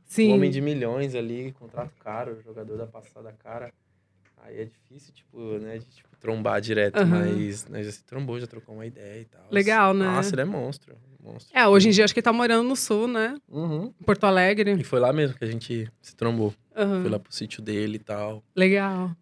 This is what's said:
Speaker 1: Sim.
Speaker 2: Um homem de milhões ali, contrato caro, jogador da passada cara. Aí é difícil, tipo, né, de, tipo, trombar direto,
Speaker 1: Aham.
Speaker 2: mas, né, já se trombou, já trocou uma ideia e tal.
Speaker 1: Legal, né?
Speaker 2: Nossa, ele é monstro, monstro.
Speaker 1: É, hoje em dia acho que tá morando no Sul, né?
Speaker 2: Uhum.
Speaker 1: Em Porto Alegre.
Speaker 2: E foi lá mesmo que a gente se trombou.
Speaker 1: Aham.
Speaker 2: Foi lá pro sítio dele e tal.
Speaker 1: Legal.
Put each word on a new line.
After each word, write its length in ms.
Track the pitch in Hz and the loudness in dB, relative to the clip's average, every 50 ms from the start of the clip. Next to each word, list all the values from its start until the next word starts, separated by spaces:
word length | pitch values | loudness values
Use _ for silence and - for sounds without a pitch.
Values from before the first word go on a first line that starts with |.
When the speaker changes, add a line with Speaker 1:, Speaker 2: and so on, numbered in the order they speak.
| _ | _
Speaker 1:
Sim. 260 | - - 220 220 214 | -4 0 4 4 6
Speaker 2:
Um 40 | 202 | 6
homem 160 | 196 190 139 | 6 4 4
de 100 | 135 135 | 2 0
milhões 540 | 143 147 151 135 120 113 120 135 139 135 127 | -2 -2 -2 -2 -2 -4 -2 -4 -4 -4 -4
ali, 360 | 120 117 117 120 123 127 131 131 _ | -4 -6 -6 -6 -8 -10 -12 -12 _
contrato 320 | 120 110 120 120 123 - - _ - | -20 -16 -12 -12 -12 -12 -14 _ -14
caro, 360 | 107 107 117 123 120 113 110 110 | -10 -10 -10 -10 -10 -12 -14 -18
jogador 320 | 113 110 113 107 107 107 | -18 -16 -16 -14 -12 -10
da 80 | 110 117 | -10 -12
passada 460 | 113 113 113 110 _ _ 113 113 110 107 _ _ | -12 -16 -20 -20 _ _ -20 -20 -20 -20 _ _
cara. 280 | 110 113 120 123 120 - _ _ _ _ _ _ _ _ _ _ _ _ _ 113 | -16 -14 -14 -14 -16 -18 _ _ _ _ _ _ _ _ _ _ _ _ _ -20
Aí 180 | 110 110 110 | -16 -14 -14
é 40 | 110 | -14
difícil, 460 | 110 - _ _ _ 131 143 - _ _ | -14 -16 _ _ _ -20 -20 -20 _ _
tipo, 260 | _ _ _ - 120 113 110 107 | _ _ _ -18 -14 -10 -8 -8
né, 220 | 104 107 110 113 113 | -8 -8 -10 -12 -14
de, 60 | 120 | -16
tipo, 240 | _ _ _ _ _ _ _ | _ _ _ _ _ _ _
trombar 420 | - 110 113 110 104 107 107 104 | -6 -6 -4 -2 0 0 0 0
direto, 360 | 104 113 107 107 104 101 - | -2 0 0 2 2 2 2
Speaker 1:
Aham. 280 | 208 196 170 175 175 175 - - | 2 4 4 4 2 2 0 -2
Speaker 2:
mas, 300 | 104 104 101 101 110 - | -2 -4 -4 -6 -8 -12
né, 160 | 104 104 107 104 | -12 -10 -10 -8
já 80 | 104 | -10
se 120 | 104 - _ | -12 -14 _
trombou, 360 | - 123 135 139 123 117 120 | -14 -10 -10 -8 -8 -8 -8
já 60 | 123 | -10
trocou 280 | 117 - 110 - - 107 | -12 -14 -18 -20 -18 -16
uma 100 | 110 110 | -16 -14
ideia 360 | 117 123 - 104 101 104 113 | -16 -16 -16 -18 -18 -18 -18
e 40 | 113 | -20
tal. 220 | - _ _ _ - | -20 _ _ _ -2
Speaker 1:
Legal, 420 | 202 202 202 214 220 220 202 190 190 | 0 0 2 2 4 4 4 4 4
né? 100 | 196 190 | 2 2
Speaker 2:
Nossa, 280 | 185 185 185 190 202 175 | 0 0 0 0 0 -2
ele 60 | 127 | -2
é 40 | 135 | -2
monstro, 500 | 190 202 147 120 131 139 - _ - - 117 _ 135 135 _ | -2 -4 -4 -6 -6 -8 -12 _ -20 -20 -20 _ _ _ _
monstro. 380 | - 110 113 123 - _ - | -20 -18 -18 -18 -12 _ 2
Speaker 1:
É, 100 | 254 233 | 4 6
hoje 220 | 202 202 196 190 226 | 8 8 8 8 8
em 20 | |
dia 140 | 196 202 214 | 8 6 6
acho 80 | 202 - | 4 4
que 80 | 240 | 2
tá 100 | 220 240 | 2 2
morando 380 | 226 240 240 233 233 226 240 254 | 2 2 2 2 2 2 2 2
no 60 | 269 | 0
Sul, 320 | 247 - - 214 214 226 | -2 -2 0 0 0 0
né? 280 | 254 240 220 220 233 285 285 - _ | -2 -2 -2 -2 -4 -4 -10 -16 _
Speaker 2:
Uhum. 420 | - 151 165 165 151 156 202 254 - - | -8 -6 -4 -4 -4 -4 -6 -8 -12 -4
Speaker 1:
Em 40 | - | 0
Porto 220 | 220 202 - 214 | 0 2 4 4
Alegre. 480 | 196 190 185 180 190 214 214 208 202 202 170 | 4 4 4 4 4 2 2 2 2 2 0
Speaker 2:
E 40 | 131 | 0
foi 160 | - 135 123 | 0 2 4
lá 120 | 123 127 | 4 4
mesmo 240 | 147 156 147 135 123 | 4 2 0 0 -2
que 80 | - 120 | -4 -6
a 40 | |
gente 440 | 113 117 113 - - 120 113 110 113 - _ - | -6 -6 -6 -6 -6 -6 -6 -6 -8 -12 _ -20
se 120 | - - | -16 -8
trombou. 380 | - 117 117 117 113 107 104 101 _ _ _ - | -4 -2 -2 0 0 0 -2 -4 _ _ _ -6
Speaker 1:
Aham. 260 | 220 202 202 196 185 | -4 -2 0 0 -2
Speaker 2:
Foi 80 | 180 143 | -2 -2
lá 100 | 107 101 | -4 -4
pro 140 | - _ - | -6 _ -12
sítio 300 | - 113 107 - - 110 | -12 -12 -12 -12 -12 -10
dele 320 | 107 107 104 107 107 110 | -6 -4 -4 -4 -4 -6
e 40 | 107 | -8
tal. 440 | - - 104 104 104 107 110 107 - _ - | -10 -10 -10 -8 -8 -8 -10 -12 -16 _ -2
Speaker 1:
Legal. 560 | 185 185 185 196 202 196 196 190 180 185 180 170 - | 0 2 2 2 0 -2 -4 -6 -6 -6 -8 -8 -12